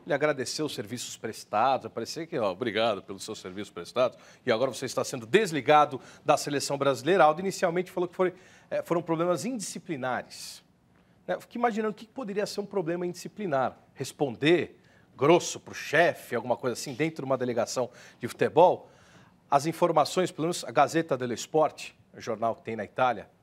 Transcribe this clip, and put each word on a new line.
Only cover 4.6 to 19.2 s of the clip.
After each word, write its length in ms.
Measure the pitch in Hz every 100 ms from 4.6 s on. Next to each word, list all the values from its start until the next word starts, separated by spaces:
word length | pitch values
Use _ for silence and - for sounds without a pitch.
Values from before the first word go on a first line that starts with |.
| 131
você 120 | 113 127
está 180 | -
sendo 200 | 120 135
desligado 760 | 113 175 208 156 127 151 143 131 - -
da 120 | - 147
seleção 400 | - 143 - 143
brasileira." 460 | 139 123 131 190
Aldo 180 | 151 156
inicialmente 480 | 196 175 185 175 180
falou 160 | - 175
que 80 | -
foi, 180 | 185 180 - - _
eh, 140 | 147
foram 180 | - 170
problemas 440 | 165 160 175 165
indisciplinares. 1200 | 190 262 180 196 - 147 127 113 - - - - _ _ _ _ _ _
Né, 120 | - 180
eu 40 |
fico 160 | - 233
imaginando 360 | 240 214 214
o 20 |
que 100 | 214 220
poderia 380 | - 226 202 202
ser 140 | -
um 60 | 202
problema 400 | 202 165 175 180
indisciplinar. 720 | 170 - - 202 135 120 - _
Responder 840 | - 135 - 143 107 143 170 107 - _ _ _ -
grosso 440 | 143 175 - -
pro 120 | -
chefe, 600 | 104 - 147 170 127 -
alguma 220 | 120 117 117
coisa 160 | 127
assim, 220 | 110 -
dentro 280 | 117 160 160
de 40 | 135
uma 120 | 131
delegação 500 | 123 117 104 - 120 - - -
de 80 | 120
futebol. 640 | - 120 143 175 131 - - - -